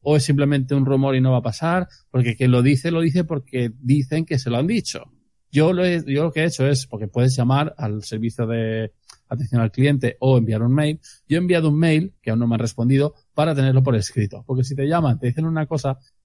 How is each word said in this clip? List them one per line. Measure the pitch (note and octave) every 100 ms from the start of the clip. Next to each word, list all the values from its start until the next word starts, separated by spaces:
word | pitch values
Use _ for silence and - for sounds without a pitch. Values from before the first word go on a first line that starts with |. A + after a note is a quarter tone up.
¿O | C#3+ D3+
es |
simplemente | C3 C#3+ C#3+ C#3+ C3
un | C#3 C3+
rumor | C3+ C#3
y | C3
no | C3
va | B2+
a |
pasar? | A#2 A2 D#3+ F3+ F3+ - _
Porque | B2+ A#2+
quien | A2+ B2+
lo | B2
dice, | B2+ C#3 E3+
lo | E3
dice | E3 D#3+
porque | E3 D#3 - B2+ A#2+ A#2+
dicen | B2 C#3+ C3 D#3
que | D#3+ C#3+
se | B2+
lo | A#2+
han | D#3
dicho. | A3+ - - - _ _ _ _
Yo | C#3 D#3
lo | F3+
he, | F3+ E3+ D3
yo | C3+
lo | E3
que | D#3
he | E3
hecho | - C3+
es, | C3+ -
porque | G#2 G#2
puedes | A#2+ B2+ B2+
llamar | A#2+ C3+ D3+ -
al | B2+ G#2+
servicio | G#2 A2 A2+ A2 A2+
de | A#2 A2 A2 A2 _ _ - _
atención | B2 A2 C3+
al | A2+
cliente | - C#3 C#3+ A#2+ -
o | C3 B2+
enviar | A2 A2
un | A#2+
mail. | C#3 D3+ D#3 - - _
Yo | D#3+
he |
enviado | F3+ E3+ D#3+
un | D3
mail, | E3 D#3 F#3+ _
que | -
aún | A2+
no | A#2+
me | A2+
han |
respondido, | A#2 - A#2+ C3+ D3 - _
para | - D#3
tenerlo | C#3+ C3+ C3
por | C3
escrito. | A2+ G2+ - G#2 F#2 -
Porque | C3
si | C3
te | C#3 C#3
llaman, | E3+ D3+ A2+
te | B2
dicen | A#2+ D#3+
una | D#3+ D3+
cosa, | D#3 C#3 C3 _ _